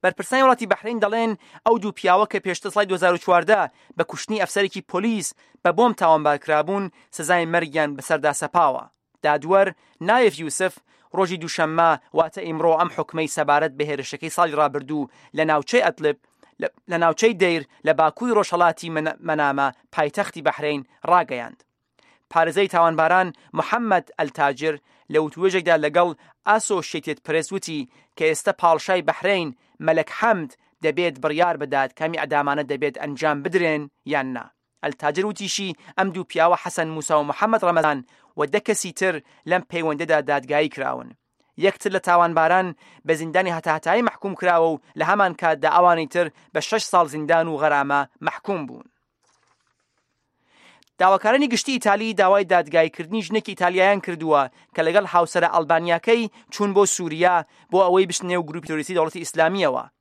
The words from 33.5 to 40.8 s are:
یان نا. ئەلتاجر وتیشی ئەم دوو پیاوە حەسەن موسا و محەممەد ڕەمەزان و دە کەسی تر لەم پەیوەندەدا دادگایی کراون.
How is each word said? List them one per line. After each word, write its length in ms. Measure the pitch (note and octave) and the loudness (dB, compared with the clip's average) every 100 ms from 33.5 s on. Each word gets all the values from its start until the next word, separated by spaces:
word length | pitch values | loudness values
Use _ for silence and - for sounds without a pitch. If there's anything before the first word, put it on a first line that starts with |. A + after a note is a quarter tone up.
| F3+ E3+ D3+ C#3+ _ - | 0 0 -2 -6 _ -4
یان 160 | C#3+ C3 B2 | -4 -4 -8
نا. 100 | - _ _ _ | -12 _ _ _
ئەلتاجر 420 | D3 C3 D3 D3+ G3+ | -8 -4 -4 -2 -4
وتیشی 500 | G3 G3 - G3 D#3+ - - | -6 -8 -6 -6 -10 -12 -4
ئەم 100 | F#3+ | -4
دوو 160 | F3 F3 | -4 -8
پیاوە 260 | D#3+ E3 F3 | 2 2 2
حەسەن 260 | F3+ F3 D#3+ D#3+ | -2 -6 -6 -6
موسا 200 | D3 D#3 | 0 0
و 80 | D3 | 0
محەممەد 360 | C#3 G#3+ A3 F3+ | -2 0 2 2
ڕەمەزان 320 | E3+ D#3 C#3+ B2 _ _ - | 2 2 0 -6 _ _ -6
و 40 | D3 | -2
دە 60 | G#3 - | -2 -2
کەسی 240 | G#3 F#3 - | -4 -4 -2
تر 160 | F#3+ D#3+ _ _ - | -2 -2 _ _ -2
لەم 140 | F3+ - | -2 -2
پەیوەندەدا 480 | F3 D#3+ D3 D#3+ D#3 C#3 | -4 -2 -2 0 0 2
دادگایی 440 | C#3+ B2+ D3 D#3 | -2 0 -2 -2
کراون. 340 | C#3+ | -4